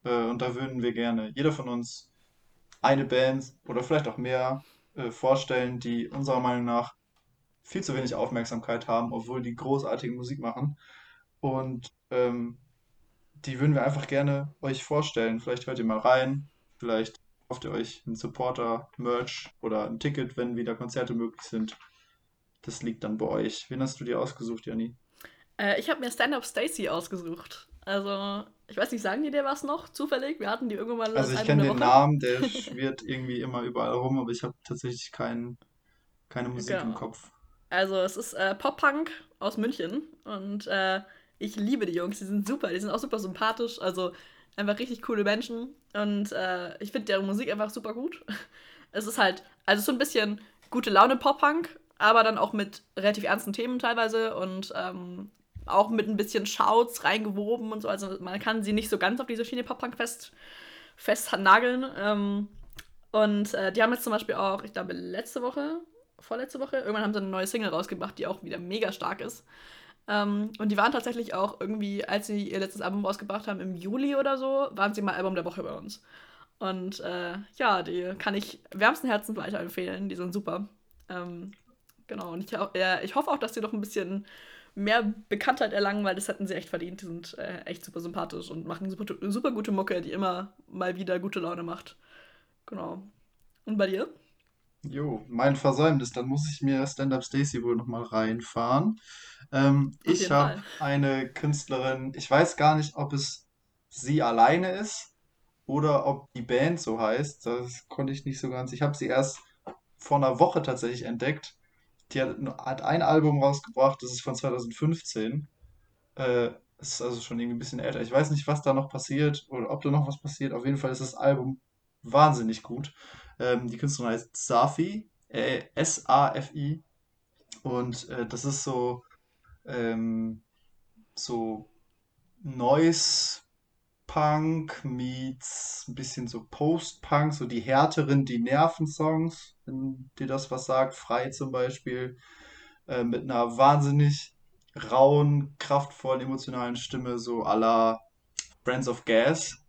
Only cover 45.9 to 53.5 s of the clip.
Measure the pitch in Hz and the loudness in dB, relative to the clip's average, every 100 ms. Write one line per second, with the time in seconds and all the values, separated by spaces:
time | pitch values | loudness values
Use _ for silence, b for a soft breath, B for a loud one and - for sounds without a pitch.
45.9 | 208 208 202 202 - 185 180 175 - 208 | -2 0 0 -2 -2 -2 -2 -6 -10 -6
46.9 | 247 208 196 196 202 240 208 214 240 226 | -4 0 0 2 -2 -2 -2 -4 -4 -8
47.9 | 226 294 339 - 208 - - - - - | -6 -6 -8 -10 -10 -12 -20 -20 -20 -10
48.9 | 202 208 233 196 185 b b - 208 208 | -6 -4 2 2 2 b b 2 4 4
49.9 | 254 285 233 208 208 B B _ 247 240 | 2 2 2 0 -2 B B _ -4 4
50.9 | 196 233 269 285 - - 320 339 - _ | 8 8 6 2 4 4 2 -2 -10 _
51.9 | - 208 226 220 214 202 208 202 - _ | 2 6 8 6 4 0 0 -4 -8 _
52.9 | - 196 208 202 214 202 | -2 0 2 0 -2 -2